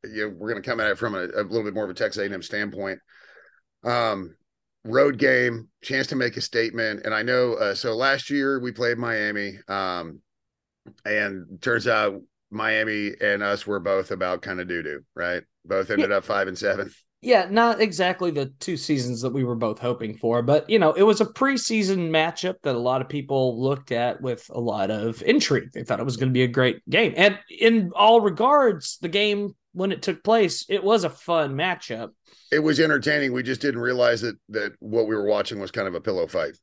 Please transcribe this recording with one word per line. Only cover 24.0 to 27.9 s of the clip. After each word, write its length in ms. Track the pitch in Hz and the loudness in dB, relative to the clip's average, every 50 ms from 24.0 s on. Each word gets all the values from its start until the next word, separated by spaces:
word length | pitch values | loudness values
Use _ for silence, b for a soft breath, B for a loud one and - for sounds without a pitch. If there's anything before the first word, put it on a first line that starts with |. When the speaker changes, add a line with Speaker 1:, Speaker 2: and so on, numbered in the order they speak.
| 120 123 - - | 0 -2 -2 -4
Speaker 2:
with 280 | 131 127 120 - - - | -4 -6 -6 -6 -8 -10
a 80 | - 123 | -8 -4
lot 300 | 120 113 104 107 98 98 | -2 -2 0 0 0 0
of 320 | 107 107 104 117 113 - - | 0 -2 -2 -4 -4 -2 0
intrigue. 480 | - 240 294 - - 143 117 - - _ | 2 2 2 4 2 0 0 0 -4 _
They 100 | - - | -12 -4
thought 160 | - 120 - | -4 -2 -2
it 60 | 120 | -2
was 100 | 135 123 | -4 -2
gonna 160 | 110 131 131 | -2 0 0
be 120 | 127 123 127 | 2 2 2
a 40 | |
great 340 | 123 120 135 127 127 - - _ - | 2 2 2 2 2 2 -2 _ 0
game. 240 | - 196 233 160 - | 2 2 2 2 4
And 200 | - 185 208 196 - - _ | 4 4 4 4 2 -12 _
in 420 | - - - 226 233 226 190 175 | -6 2 4 4 6 4 2 0